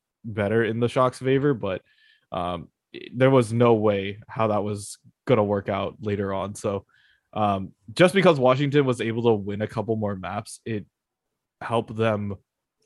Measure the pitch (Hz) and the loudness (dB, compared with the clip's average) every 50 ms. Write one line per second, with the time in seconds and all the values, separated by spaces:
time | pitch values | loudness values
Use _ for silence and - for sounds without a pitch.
0 | _ _ _ _ - 117 101 107 101 101 110 117 117 104 110 117 120 117 - 135 | _ _ _ _ -14 -8 -4 -2 -2 0 2 0 0 0 0 -2 -2 0 2 2
1 | 127 127 - - 127 131 135 135 135 147 135 101 101 98 92 - - _ _ _ | 2 2 0 -2 -2 0 0 2 2 0 0 -2 -4 -6 -6 -8 -10 _ _ _
2 | _ _ _ _ _ _ - 90 87 87 90 85 73 - _ _ _ _ - - | _ _ _ _ _ _ -8 -6 -4 -4 -6 -8 -10 -14 _ _ _ _ -18 -18
3 | - - - 120 131 135 135 127 120 107 117 117 120 120 117 107 104 107 101 98 | -16 -10 -2 2 4 4 6 4 4 2 2 4 6 6 6 6 4 2 0 0
4 | 95 101 101 107 - - - 113 110 107 104 104 98 104 107 101 101 - - - | -2 -6 -8 -12 -14 -8 -4 -2 0 0 0 0 -2 -4 -6 -8 -10 -14 -18 -20
5 | _ _ _ _ _ - 127 110 104 101 101 101 98 - 98 98 98 85 - - | _ _ _ _ _ 2 2 2 2 2 0 -2 -2 -2 -4 -4 -4 -6 -8 -8
6 | - 107 101 98 98 98 98 95 92 101 104 - - 110 101 98 - _ _ _ | -6 -4 -4 -2 -4 -4 -4 -6 -6 -8 -8 -6 -6 -4 -4 -6 -8 _ _ _
7 | _ _ _ _ _ _ - 107 107 104 98 95 98 - - _ _ - 107 - | _ _ _ _ _ _ -4 -2 0 0 0 -2 -6 -10 -14 _ _ -4 2 4
8 | 175 180 185 196 180 185 165 139 123 127 127 131 147 139 135 147 139 131 120 104 | 4 4 6 6 6 6 6 6 4 4 4 4 2 2 2 2 2 2 0 -2
9 | 107 113 113 120 117 120 113 101 95 101 101 101 107 107 - 113 104 104 113 110 | -2 -4 -2 0 2 2 2 2 0 -6 -6 -6 -6 -4 -4 -4 -4 -2 -2 -2
10 | 107 101 101 92 92 90 98 107 113 - - - - 113 110 104 92 - _ _ | -2 -4 -4 -6 -8 -8 -8 -8 -10 -10 -14 -14 -10 -8 -8 -8 -8 -12 _ _
11 | _ _ _ _ _ _ _ _ _ _ _ - - - 113 117 113 - 113 110 | _ _ _ _ _ _ _ _ _ _ _ -14 -6 -2 -2 -2 -2 -4 -4 -2
12 | 110 113 107 104 104 101 98 - _ _ _ _ _ _ _ _ _ | 0 0 0 -2 -4 -6 -10 -12 _ _ _ _ _ _ _ _ _